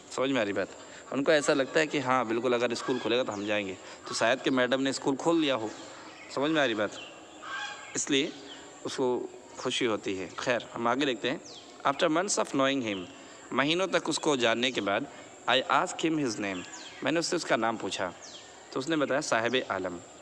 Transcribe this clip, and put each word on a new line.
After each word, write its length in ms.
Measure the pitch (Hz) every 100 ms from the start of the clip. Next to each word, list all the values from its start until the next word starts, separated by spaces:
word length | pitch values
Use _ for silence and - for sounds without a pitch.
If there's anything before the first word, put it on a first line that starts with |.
| - -
समझ 140 | 135
में 100 | 131
आ 40 |
रही 100 | 104
बात? 160 | 101 92 - - - -
उनको 180 | 131 143
ऐसा 220 | 151 139
लगता 260 | 147 135 160
है 80 | 151
कि 120 | 147
हाँ, 260 | 127 131 110
बिल्कुल 260 | 117 123
अगर 200 | 120 120
स्कूल 260 | 117 - 127
खुलेगा 240 | 110 120
तो 80 | 123
हम 140 | 101 104
जाएंगे। 320 | 104 98 92 - - -
तो 80 | 123
शायद 260 | 117 131
कि 80 | 160
मैडम 320 | 131 123 131
ने 120 | 135
स्कूल 220 | 123 147 135
खोल 240 | 165 170
लिया 140 | 147 120
हो, 140 | 107 - - - - - - 131
समझ 160 | 143
में 100 | 156
आ 40 | 131
रही 100 | 107
बात, 240 | 101 - - - - - - - - - - -
इसलिए 360 | - 139 170 - - - - - -
उसको 440 | - 127 123 - - - -
खुशी 260 | 131 - 120
होती 300 | 101 - 95
है। 140 | 87 -
खैर, 280 | 131 117 -
हम 140 | 107 117
आगे 180 | 127 143
देखते 240 | 113 120
हैं। 120 | - - - - - -
After 220 | - 170
months 300 | 160 202 214
of 160 | 202 143
knowing 280 | 135 135
him, 220 | 110 95 85 - - - -
महीनों 340 | 120 143 170 185
तक 220 | 175 165
उसको 260 | 151 143 139
जानने 340 | 117 113 127
के 100 | 120
बाद, 260 | 98 101 95 - - - -
"I 120 | 127 -
ask 320 | 143 175 - 160
him 140 | 156
his 200 | 131 104
name." 240 | 101 92 87 - - -
मैंने 160 | 131 165
उससे 160 | 160 175
उसका 200 | - 135
नाम 220 | 113 110
पूछा। 360 | 98 - 92 - - - - - -
तो 60 | 139
उसने 160 | 139 156
बताया 260 | 135 139
साहिब 420 | 156 113 117 123 -
आलम, 280 | 95 90 87 - -